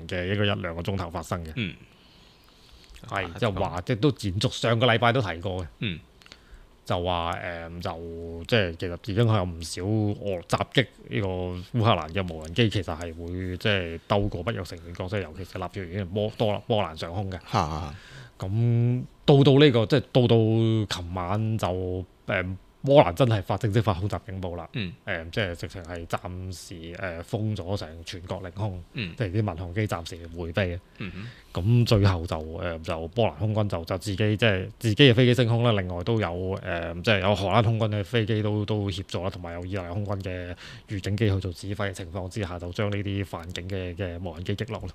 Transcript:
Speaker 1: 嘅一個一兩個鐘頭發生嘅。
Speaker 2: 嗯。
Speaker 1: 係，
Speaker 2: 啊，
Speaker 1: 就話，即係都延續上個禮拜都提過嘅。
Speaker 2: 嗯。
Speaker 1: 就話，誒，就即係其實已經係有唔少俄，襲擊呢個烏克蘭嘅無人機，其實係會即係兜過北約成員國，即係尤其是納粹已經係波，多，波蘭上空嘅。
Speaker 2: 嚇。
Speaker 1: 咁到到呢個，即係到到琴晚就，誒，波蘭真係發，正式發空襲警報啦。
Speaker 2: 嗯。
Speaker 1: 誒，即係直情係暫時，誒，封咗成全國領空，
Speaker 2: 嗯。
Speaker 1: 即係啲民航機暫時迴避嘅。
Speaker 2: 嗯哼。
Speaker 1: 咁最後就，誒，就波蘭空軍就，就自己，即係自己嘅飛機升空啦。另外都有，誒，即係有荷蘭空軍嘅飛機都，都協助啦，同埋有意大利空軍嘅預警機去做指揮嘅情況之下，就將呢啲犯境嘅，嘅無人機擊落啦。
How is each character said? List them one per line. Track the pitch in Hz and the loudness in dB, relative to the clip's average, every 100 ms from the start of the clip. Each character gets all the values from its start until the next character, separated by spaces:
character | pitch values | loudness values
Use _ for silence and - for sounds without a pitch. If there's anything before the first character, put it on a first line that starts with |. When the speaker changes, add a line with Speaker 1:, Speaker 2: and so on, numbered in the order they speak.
| 82 | -6
Speaker 1:
嘅 | 92 90 | -4 -2
一 | 101 | 0
個 | |
一 | 104 | 0
兩 | 104 92 85 | 0 -4 -4
個 | |
鐘 | 87 98 | -4 -4
頭 | 87 | -4
發 | 90 | -8
生 | - 92 | -4 -6
嘅。 | 82 78 | -4 -6
Speaker 2:
嗯。 | 98 - - - - - - _ _ _ - - - - - | -6 -8 -18 -20 -20 -20 -20 _ _ _ -20 -20 -20 -20 -6
Speaker 1:
係， | 101 90 | -4 -4
Speaker 2:
啊， | 92 | -2
Speaker 1:
就 | 113 | -2
話， | 92 92 85 | 0 -2 -2
即 | 90 | -4
係 | 120 | 2
都 | 147 - | 2 0
延 | 101 92 | -2 0
續 | 123 | -2
上 | - 120 113 | 0 0 4
個 | 120 | 6
禮 | 113 | 6
拜 | 120 | 4
都 | 120 | 4
提 | 107 82 | 0 -4
過 | 95 92 | -4 -6
嘅。 | 87 - | -8 -6
Speaker 2:
嗯。 | 110 80 - _ - - - - - _ | -6 -6 -12 _ -20 -20 -20 -20 -20 _
Speaker 1:
就 | - 98 | -4 -2
話， | 90 87 85 85 | 0 0 -2 -4
誒， | 92 85 85 87 | -6 -8 -10 -8
就 | 92 82 85 82 85 82 | -8 -8 -10 -10 -10 -10
即 | 85 117 | 0 0
係 | 92 82 | 0 -2
其 | 92 | -6
實 | 87 - | -6 -4
已 | |
經 | 98 117 | 2 4
係 | 107 | 4
有 | |
唔 | 90 82 | 0 -4
少 | 80 - | -8 -6
俄， | 92 110 104 101 101 92 | -2 0 0 -2 -4 -6
襲 | - - 196 | -2 -2 2
擊 | - 117 - - | 0 0 -6 -8
呢 | 117 | -4
個 | 98 | -2
烏 | 92 90 90 90 123 | -2 -4 -6 -4 2
克 | 113 | 4
蘭 | 95 78 | 4 0
嘅 | 90 90 | -4 -4
無 | 80 | -6
人 | 78 | -6
機， | 85 113 | 2 2
其 | 101 | 2
實 | 87 80 | -4 -6
係 | 85 | -6
會 | 80 85 90 92 90 | -8 -8 -6 -6 -2
即 | 113 | 0
係 | 101 87 82 - | 0 0 -8 0
兜 | 104 104 | 2 2
過 | 87 | -2
北 | 87 | -6
約 | 110 | -6
成 | 92 87 | -8 -10
員 | 85 | -14
國， | 87 92 | -8 -4
即 | 104 | -4
係 | |
尤 | 85 78 | -4 -10
其 | |
是 | 90 95 | -10 -8
納 | 90 | -8
粹 | 104 90 | -8 -8
已 | |
經 | 92 | -6
係 | 92 | -4
波， | 104 104 - | -2 -2 0
多， | 110 98 - | 0 0 0
波 | 110 | 0
蘭 | 87 78 | 0 -4
上 | 85 | -8
空 | 90 98 | -6 -6
嘅。 | 90 - | -8 -2
Speaker 2:
嚇。 | 113 78 78 82 71 - - 131 _ | 0 0 -2 -6 -12 -18 -20 -20 _
Speaker 1:
咁 | 95 107 120 117 120 123 131 - | -4 0 2 4 2 0 -4 -4
到 | - 139 | 6 8
到 | 139 | 10
呢 | 135 147 | 10 8
個， | 120 107 | 6 4
即 | 135 | 2
係 | - | 4
到 | 135 120 | 4 6
到 | 117 110 113 113 110 104 - | 6 6 4 4 2 0 -4
琴 | 85 | -6
晚 | 92 87 104 110 110 | -6 -2 0 0 0
就， | 95 92 92 92 92 _ - | 0 0 -2 -4 -6 _ -2
誒， | 101 92 92 - _ | 0 0 -6 -12 _
波 | 131 143 | 6 8
蘭 | 95 | 8
真 | 87 131 | 6 4
係 | 110 | 4
發， | - 101 | 0 0
正 | 113 | 2
式 | 101 | 2
發 | 110 | 2
空 | 87 101 | 0 0
襲 | 90 - | -4 -6
警 | 95 | -8
報 | 92 85 | -6 -6
啦。 | 80 | -8
Speaker 2:
嗯。 | 131 92 - - | -6 -6 -8 -6
Speaker 1:
誒， | 90 82 | -6 -4
即 | 98 | -2
係 | 98 85 | -2 -2
直 | 87 | -8
情 | 98 | -10
係 | 85 87 85 | -10 -10 -6
暫 | - 92 90 92 | -6 -6 -8 -8
時， | 90 - 90 82 | -10 -12 -14 -12
誒， | 87 98 85 | -8 -8 -8
封 | 87 107 110 107 | -6 -2 -2 -4
咗 | 87 101 | -4 -4
成 | 82 85 | -6 -12
全 | 82 90 | -12 -12
國 | 87 90 | -8 -8
領 | 92 | -8
空， | 98 104 90 85 | -6 -6 -6 -10
Speaker 2:
嗯。 | - 98 82 | -8 -8 -4
Speaker 1:
即 | |
係 | 110 | -2
啲 | 95 | 0
民 | 107 82 | -2 -4
航 | 87 | -6
機 | 92 107 | -4 -2
暫 | 90 85 | -4 -8
時 | 85 85 | -14 -12
迴 | 82 85 | -8 -4
避 | 85 | -2
嘅。 | 92 87 - - | -2 -2 -10 -14
Speaker 2:
嗯 | 101 | -12
哼。 | 92 113 - - | -10 -14 -16 -10
Speaker 1:
咁 | - 92 120 117 | -2 4 4 6
最 | 110 | 6
後 | 98 92 82 | 6 4 -2
就， | 80 | -4
誒， | 78 82 87 82 | -6 -6 -6 -6
就 | 80 82 85 | -4 -4 -4
波 | - 107 | 2 2
蘭 | - | 2
空 | 107 | -2
軍 | 107 104 | 0 0
就， | 90 82 | -2 -4
就 | 95 | -4
自 | 107 | -2
己， | 95 107 107 | 0 2 4
即 | |
係 | 117 95 98 - | 4 2 -2 -2
自 | 117 | 0
己 | 101 143 | 8 8
嘅 | |
飛 | 120 | 8
機 | 123 | 6
升 | 123 117 | 6 4
空 | 113 | 4
啦。 | 120 | 4
另 | 104 90 87 | 2 0 -4
外 | |
都 | 90 113 | 0 0
有， | 92 | 0
誒， | 87 92 95 87 87 85 85 | -2 -4 -4 -4 -4 -4 -2
即 | 87 | 2
係 | 104 | 4
有 | 92 | 4
荷 | 101 98 | 4 4
蘭 | 101 | 4
空 | 113 113 | 4 2
軍 | 110 | 0
嘅 | 104 | 0
飛 | 98 120 107 | -2 -2 0
機 | 107 | 0
都， | 104 104 101 | 0 -2 0
都 | 107 101 | -2 -2
協 | 90 95 | -4 -6
助 | 101 | -4
啦， | 90 | -4
同 | 92 | -6
埋 | 87 | -10
有 | 85 | -8
意 | 90 | -6
大 | 98 87 | -6 -4
利 | |
空 | 92 | -4
軍 | 101 101 | -4 -4
嘅 | 92 90 90 87 - - - | -4 -6 -8 -12 -14 -18 -8
預 | 104 | -6
警 | 95 104 | -2 2
機 | 113 | 2
去 | 95 | 2
做 | 92 | -2
指 | 82 98 | -6 -8
揮 | |
嘅 | 101 98 | -4 -4
情 | 92 90 | -6 -8
況 | 95 90 | -6 -6
之 | 113 | -6
下， | 92 90 | -6 -6
就 | 87 | -8
將 | 87 104 | -4 -2
呢 | 101 | -2
啲 | 101 98 | -2 -4
犯 | 98 87 85 | -4 -6 -10
境 | 90 90 | -10 -6
嘅， | 98 90 87 | -6 -6 -6
嘅 | 92 85 | -6 -6
無 | 92 | -8
人 | 80 | -8
機 | 90 | -6
擊 | 101 110 | -4 -4
落 | 104 | -6
啦。 | 95 | -8